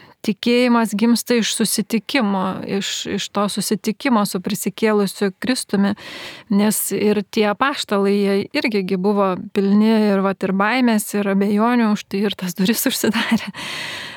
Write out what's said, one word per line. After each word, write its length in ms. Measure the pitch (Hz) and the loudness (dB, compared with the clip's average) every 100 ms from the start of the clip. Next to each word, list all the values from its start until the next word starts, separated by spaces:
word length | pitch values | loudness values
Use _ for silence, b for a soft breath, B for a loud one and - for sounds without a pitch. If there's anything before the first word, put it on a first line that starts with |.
| B _ | B _
tikėjimas 720 | - 202 233 240 247 233 226 | -4 -2 0 2 4 2 2
gimsta 420 | 202 233 233 - 240 | 2 2 2 2 0
iš 160 | 202 - | 0 0
susitikimo, 1080 | 226 - 202 226 - 285 208 196 190 185 - | 0 0 -2 -4 -2 -2 0 0 -2 -6 -6
iš, 260 | 196 - - - | -4 -4 -6 -6
iš 220 | 202 - | -6 -4
to 180 | 202 208 | -2 -2
susitikimo 760 | 208 - 214 - 208 285 226 202 | -2 -2 -2 -2 -4 0 2 2
su 160 | 190 | -2
prisikėlusiu 880 | 185 208 - - 220 208 196 - 202 | -4 -4 -4 -2 0 2 0 0 -4
Kristumi, 640 | - - 254 - 196 202 208 B B B B - | -2 -4 -4 -2 0 0 -2 B B B B -2
nes 320 | 196 214 208 - | 2 2 0 -4
ir 340 | 196 208 208 | 0 0 0
tie 240 | 196 - 208 | -2 0 0
apaštalai, 640 | 208 269 285 - 202 196 | 2 -2 -2 -2 0 2
jie 220 | 202 202 196 - | 2 2 0 0
irgi 340 | 294 294 208 185 | -2 0 -2 -2
gi 140 | 190 | 0
buvo 320 | 196 202 196 180 208 | 0 2 0 0 -4
pilni 440 | - 196 208 220 220 | 0 2 4 6 4
ir 180 | 214 196 | 4 2
vat 220 | 196 190 | 0 -2
ir 100 | 190 | -2
baimės, 560 | 190 208 254 247 220 - | 0 2 2 2 2 0
ir 200 | 208 202 | -2 0
abejonių, 580 | 196 202 208 226 247 220 | 2 2 2 2 2 2
už 120 | 208 - | 0 -2
tai 180 | 196 220 | -2 -2
ir 120 | - | -2
tas 200 | 185 175 | -6 -2
duris 280 | 190 220 - | 0 0 -2
<laughs> 60 | |
užsidarė. 600 | - 226 214 - 226 - B B B B B B | -2 -2 -2 0 -2 -2 B B B B B B